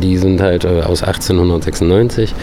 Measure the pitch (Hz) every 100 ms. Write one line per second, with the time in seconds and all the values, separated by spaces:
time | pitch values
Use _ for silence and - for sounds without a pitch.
0 | 92 92 95 92 95 87 87 87 82 87
1 | - 92 - 92 87 85 85 87 82 95
2 | 120 - 110 -